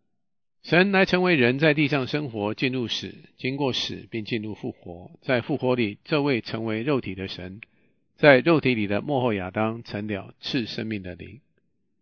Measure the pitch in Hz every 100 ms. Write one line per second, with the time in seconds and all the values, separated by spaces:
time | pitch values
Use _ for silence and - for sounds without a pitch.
0 | _ _ _ _ _ _ - 165 196 190
1 | 190 180 180 160 120 135 156 147 143 143
2 | 123 147 147 110 101 113 135 127 110 -
3 | 95 - - _ 127 139 139 113 - 90
4 | 98 117 104 113 107 98 123 - 95 87
5 | 92 - - 123 - 139 127 123 107 104
6 | - 151 143 120 - 113 113 110 127 135
7 | 107 92 95 - 90 101 - _ _ _
8 | _ _ 151 131 135 156 131 117 101 104
9 | 147 139 123 101 92 101 110 117 117 104
10 | 107 98 95 - - 139 107 - 110 107
11 | 92 87 90 110 _ _ _ _ _ _